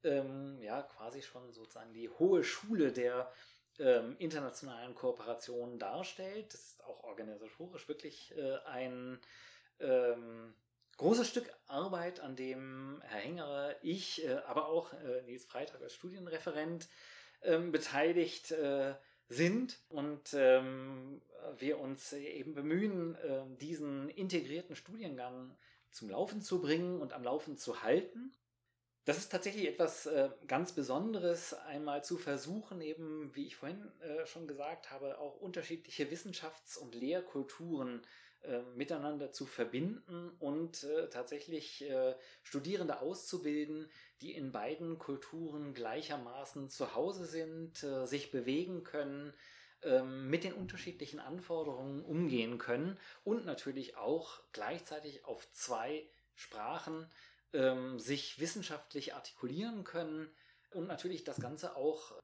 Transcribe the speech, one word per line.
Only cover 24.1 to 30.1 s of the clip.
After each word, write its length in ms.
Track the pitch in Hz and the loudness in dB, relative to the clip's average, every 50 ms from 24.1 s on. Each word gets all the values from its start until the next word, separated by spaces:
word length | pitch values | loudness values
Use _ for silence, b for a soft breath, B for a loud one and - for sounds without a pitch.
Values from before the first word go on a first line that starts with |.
| - - 190 190 180 170 - 131 147 165 - - 156 | -4 -4 -2 0 2 0 0 0 -4 -6 -6 -6 -12
Studiengang 800 | - - - 190 226 220 170 139 127 123 127 127 127 127 131 139 b b b b b b b | -14 -12 -14 -12 -8 -8 -6 -6 -6 -6 -6 -6 -8 -10 -12 -14 b b b b b b b
zum 180 | - - 117 104 | -14 -10 -8 -4
Laufen 320 | 95 117 185 190 208 214 | 0 0 0 0 0 -6
zu 200 | - - 185 180 | -2 0 0 2
bringen 400 | 180 143 156 165 175 180 180 170 | 4 4 4 4 4 0 0 -2
und 120 | 147 127 123 | -4 -4 -6
am 100 | 131 123 | -4 0
Laufen 340 | 123 131 151 151 156 143 | 0 0 0 0 -4 -8
zu 260 | - - - 113 - 113 | -6 -4 -4 -4 0 6
halten. 500 | 110 131 180 185 - - 226 247 269 - _ _ _ _ _ _ _ _ _ _ _ _ _ _ | 6 6 6 6 2 -10 -10 -10 -10 -12 _ _ _ _ _ _ _ _ _ _ _ _ _ _
Das 120 | - 147 | 2 2
ist 120 | - - - | 2 2 0
tatsächlich 380 | - 180 - 208 196 214 190 | -2 -2 0 0 0 0 0
etwas, 380 | 151 - - 170 160 - - - | 0 4 4 4 4 4 0 -2
äh, 240 | 151 | 2